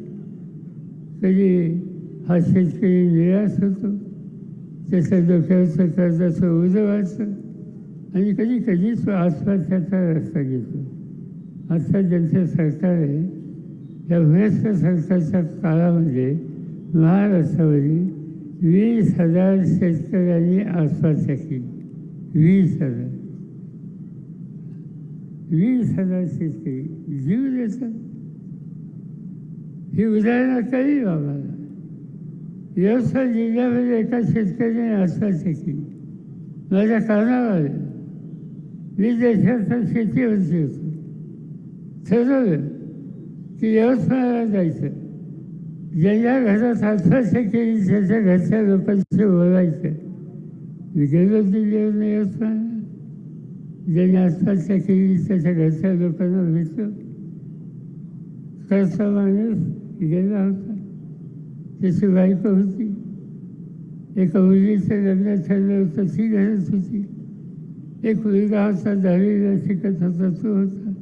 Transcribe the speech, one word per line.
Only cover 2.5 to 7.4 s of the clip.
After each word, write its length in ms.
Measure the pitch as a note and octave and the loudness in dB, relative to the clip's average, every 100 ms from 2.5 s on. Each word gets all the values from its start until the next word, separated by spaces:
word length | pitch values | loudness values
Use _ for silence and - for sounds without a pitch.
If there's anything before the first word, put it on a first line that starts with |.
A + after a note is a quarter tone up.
| F#3 E3+ - F#3 F3+ F3+ | 4 4 2 2 4 4
निराश 560 | E3 F3 G3 G#3 - | 4 4 4 2 2
होतो, 320 | G3 F#3+ G#3 G3+ - - - - - - - - - | 0 0 -2 -4 -8 -14 -16 -16 -16 -16 -16 -14 -2
त्याच्या 280 | F3+ C#3+ F#3 | 0 4 4
डोक्यावरचं 680 | E3+ F3 D#3 F#3 F3+ D#3 F3+ | 4 4 4 4 4 4 2
कर्जाचं 760 | F#3 F3 E3 F3+ D#3+ F3+ E3 | 2 2 2 0 2 2 4
ओझं 220 | F3+ G#3 G#3 | 4 4 2
वाढतं 380 | G#3 F3+ B2+ G#2 G2 | 0 -2 -4 -6 -6